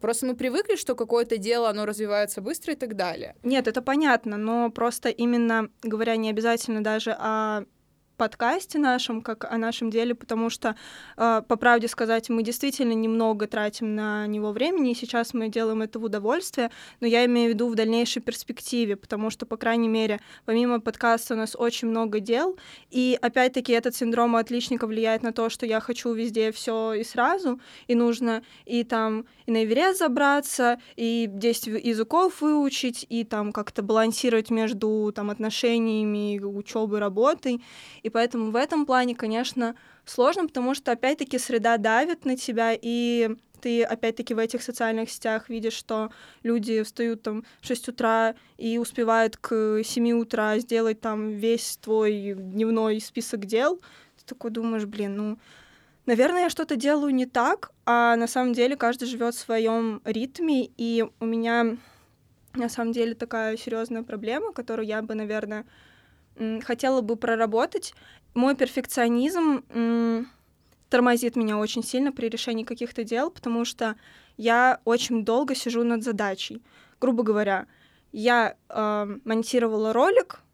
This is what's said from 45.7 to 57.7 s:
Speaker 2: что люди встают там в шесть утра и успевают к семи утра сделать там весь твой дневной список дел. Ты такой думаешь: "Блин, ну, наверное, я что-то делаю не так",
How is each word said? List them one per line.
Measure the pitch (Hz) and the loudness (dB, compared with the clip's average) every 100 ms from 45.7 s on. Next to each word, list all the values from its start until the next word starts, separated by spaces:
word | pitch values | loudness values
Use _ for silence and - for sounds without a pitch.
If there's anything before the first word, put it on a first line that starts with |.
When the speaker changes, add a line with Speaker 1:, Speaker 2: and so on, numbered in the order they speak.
Speaker 2:
что | 214 - 220 214 - - - | -6 -6 -4 -4 -10 -20 -8
люди | 233 233 214 220 | -2 0 0 -2
встают | 214 - 233 220 | -2 -2 -2 -2
там | 220 214 - _ | -6 -8 -10 _
в | - | -6
шесть | 247 - | -6 -6
утра | 240 226 226 226 226 _ - | -2 2 4 2 -2 _ -8
и | 226 233 | -4 -2
успевают | 233 - 226 226 226 - | -2 -2 2 4 2 0
к | - 226 214 214 | -4 0 2 0
семи | 220 - 233 | 0 0 2
утра | 233 226 220 214 214 | 2 0 0 0 0
сделать | 247 226 226 220 | 0 0 0 -2
там | 226 214 214 | -4 -4 -4
весь | 208 220 233 - - | -2 0 0 -2 -8
твой | - 220 214 208 202 190 | 0 2 4 0 -4 -8
дневной | 190 196 220 226 220 214 | -6 -2 2 2 2 0
список | 214 - 226 220 196 | -4 -8 -6 -6 -2
дел. | 220 285 359 - - - _ | 2 2 0 -6 -20 -20 _
Ты | - | -18
такой | 254 233 | -10 -8
думаешь: | 226 226 226 208 | -4 -2 -2 -4
"Блин, | 208 202 196 | -4 -4 -4
ну, | 214 214 - - - _ _ _ - | -6 -6 -12 -20 -20 _ _ _ 0
наверное, | 233 277 359 | 4 4 4
я | 349 | 2
что-то | - 320 269 | 0 -2 0
делаю | 269 294 285 | 2 2 2
не | 262 254 | 0 0
так", | 247 254 392 - | 2 2 0 -4